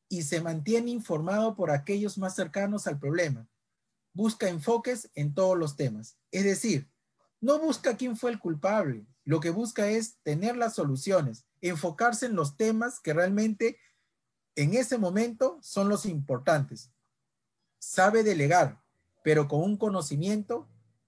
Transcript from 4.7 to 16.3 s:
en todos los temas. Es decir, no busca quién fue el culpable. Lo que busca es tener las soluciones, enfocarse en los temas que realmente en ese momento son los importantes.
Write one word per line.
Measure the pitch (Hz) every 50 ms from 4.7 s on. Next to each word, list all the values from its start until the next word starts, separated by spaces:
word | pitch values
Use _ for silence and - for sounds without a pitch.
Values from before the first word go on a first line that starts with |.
| 233 220 - - 247 214 - - -
en | 151 147 147 143
todos | 190 190 185 185
los | 175 160 147 143
temas. | - 147 123 107 107 110 - - _ _ _
Es | - 185 196
decir, | 202 190 190 - 226 180 139 143 - _ _ _ _ _ _ _ _ _ _
no | 220 254 294 302
busca | 320 320 262 - - 277 214
quién | - 254 247 226
fue | 226 247 240
el | 233 208
culpable. | - 170 165 147 180 190 214 220 185 139 120 107 104 - _ _ -
Lo | 143 156 160
que | 156 170
busca | 165 208 240 220 - - 208 208
es | 214 226 220 - - _ -
tener | 151 147 160 196 233 240
las | 247 233 220 -
soluciones, | - 160 143 135 131 - 196 190 180 147 120 110 - _ _ _ _
enfocarse | - 180 175 156 185 175 160 - 233 240 233 - 254
en | 240 214
los | 175 151 143 -
temas | - 220 220 220 220 233 247 - -
que | - 165 151
realmente | 165 180 190 202 208 220 226 214 - 226 226 - - _ _ _ _ _ _ _ _ _ _ _ _ _ _ -
en | 156 143 151 196
ese | 254 254 - 262 233
momento | 202 175 180 208 226 240 226 - 262 277 349 302
son | - - - 196 196 202
los | 208 196 -
importantes. | 202 165 147 139 -